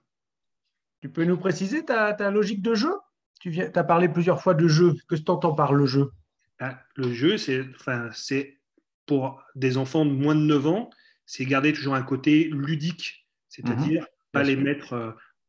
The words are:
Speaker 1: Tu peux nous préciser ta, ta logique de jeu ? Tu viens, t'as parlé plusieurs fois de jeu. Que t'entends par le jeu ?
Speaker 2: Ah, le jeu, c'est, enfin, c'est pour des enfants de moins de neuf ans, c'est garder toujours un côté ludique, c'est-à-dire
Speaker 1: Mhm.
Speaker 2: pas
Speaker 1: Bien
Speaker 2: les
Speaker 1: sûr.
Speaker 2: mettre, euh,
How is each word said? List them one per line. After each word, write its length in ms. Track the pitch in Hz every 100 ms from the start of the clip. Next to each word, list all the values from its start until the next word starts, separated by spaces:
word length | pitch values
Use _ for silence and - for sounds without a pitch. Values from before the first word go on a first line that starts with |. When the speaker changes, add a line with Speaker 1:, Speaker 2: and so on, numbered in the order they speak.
| _ _ _ _ _ _ _ _ _ _
Speaker 1:
Tu 100 | 147
peux 140 | 170
nous 140 | 170 180
préciser 460 | 185 - 190 302
ta, 300 | 311 233 208
ta 160 | 208 202
logique 320 | 202 202 202
de 120 | 208
jeu ? 180 | 220 294 392 - _ _ _
Tu 100 | 180
viens, 180 | 165 180
t'as 160 | 180
parlé 240 | 160 170 180
plusieurs 340 | 160 175 165
fois 120 | 185
de 140 | 160 170
jeu. 260 | 156 175 151 -
Que 80 | 156
t'entends 380 | 156 170 170
par 180 | 151 139
le 140 | 143 139
jeu ? 260 | 135 139 - _ _ _ -
Speaker 2:
Ah, 220 | 127 131 _ -
le 160 | 127
jeu, 260 | 117 151 214
c'est, 280 | - 131 131
enfin, 360 | - - 120 117
c'est 480 | - - 135 139 _ _ _ _ _ -
pour 360 | 139 131 - -
des 220 | 135 131 127
enfants 300 | 131 160 151
de 60 |
moins 220 | 135 147
de 60 | 151
neuf 260 | 151 147 147
ans, 240 | 196 - _ _ _ -
c'est 180 | -
garder 280 | 127 139 147
toujours 220 | 147 135
un 80 | 135
côté 420 | 127 131 151 151
ludique, 840 | 160 147 139 160 160 165 - - _ _ _
c'est-à-dire 540 | - 120 117 151 165
Speaker 1:
Mhm. 60 | - _ _
Speaker 2:
pas 100 | 143
Speaker 1:
Bien 80 | 139
Speaker 2:
les 40 |
Speaker 1:
sûr. 100 | 135
Speaker 2:
mettre, 280 | 139 143 -
euh, 200 | 123 113 110 _ _